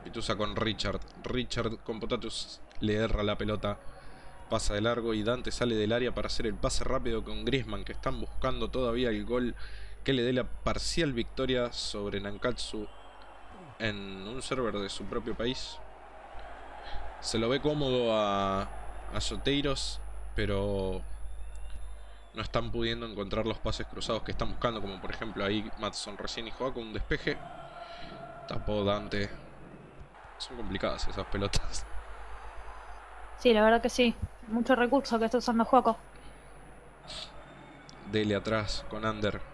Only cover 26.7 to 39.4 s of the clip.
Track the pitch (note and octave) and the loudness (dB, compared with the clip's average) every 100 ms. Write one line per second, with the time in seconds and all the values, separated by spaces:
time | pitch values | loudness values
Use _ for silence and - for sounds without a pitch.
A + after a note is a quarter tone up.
26.7 | B2+ A2+ G#2+ - D3+ - C#3+ - - - | -4 -6 -4 -2 0 0 -4 -6 -12 -14
27.7 | - - - - - - - - - G2+ | -14 -12 -12 -12 -12 -12 -12 -4 -2 0
28.7 | G#2 G2+ G#2 G#2 G2+ G2+ - - - - | 2 4 2 0 -2 -2 -4 -12 -16 -16
29.7 | - - - - - - - - B2 G#2 | -16 -18 -16 -18 -18 -18 -12 -10 -6 -2
30.7 | F#2+ G2+ - - - F#2+ G2+ G2 - - | 0 0 2 0 0 0 2 4 4 2
31.7 | - - - - - - - - - - | -2 -2 -4 -4 -10 -8 -8 -8 -8 -10
32.7 | - - - - - - - B3 A3 A3 | -10 -10 -12 -12 -12 -12 4 8 10 10
33.7 | A#3 A#3+ - A#3+ A3+ - - - A3 A#3 | 8 4 4 4 4 -4 -8 -2 0 4
34.7 | B3 A#3+ C4+ C4 A#3 A3+ B3 A3+ A3+ A3+ | 6 8 6 4 2 4 2 4 4 8
35.7 | C4 A#3 A3+ - - - - - - - | 8 8 2 -4 -16 -16 -16 -16 -18 -16
36.7 | - - - - - - - - - - | -18 -18 -18 -14 -12 -10 -14 -16 -18 -18
37.7 | - - - - G#2+ G#2 G2+ G2+ A2 G#2 | -18 -18 -14 -2 2 4 2 2 0 2
38.7 | - - G#2+ A2 A2 G#2 G2 | -2 -2 -2 0 2 0 0